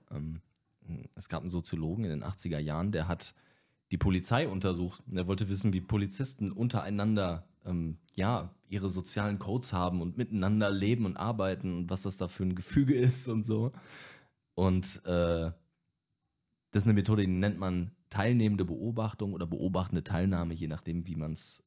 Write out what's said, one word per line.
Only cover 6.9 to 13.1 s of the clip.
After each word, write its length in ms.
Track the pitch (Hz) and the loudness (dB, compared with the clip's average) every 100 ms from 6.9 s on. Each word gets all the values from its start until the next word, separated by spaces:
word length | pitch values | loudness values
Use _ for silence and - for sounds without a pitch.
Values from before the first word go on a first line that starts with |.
| 104 104 107 92 82 - _ - | 0 2 4 2 0 -6 _ -4
ähm, 320 | 87 82 80 _ | -2 -2 -6 _
ja, 400 | - 95 117 85 - - | -2 0 0 -2 -12 -8
ihre 220 | 98 95 | -4 -2
sozialen 500 | 92 87 - 104 101 | -2 -4 -2 0 -2
Codes 360 | 110 123 123 | -2 -4 0
haben 260 | 92 90 90 | 0 2 0
und 160 | 85 87 | -2 -2
miteinander 540 | 120 107 92 107 104 | -2 0 2 4 4
leben 340 | 98 101 120 | 2 2 2
und 140 | 104 92 | 0 -2
arbeiten 580 | 104 117 95 92 95 87 | -2 0 0 0 -2 -2
und 140 | 87 | -2
was 100 | 95 | -4
das 160 | 101 92 | -4 -4
da 120 | 90 | -6
für 160 | - | -2
ein 100 | 92 | -2
Gefüge 400 | 90 92 - 135 | -2 0 4 4
<laughs> 40 | 135 | 6
ist 300 | 127 | 4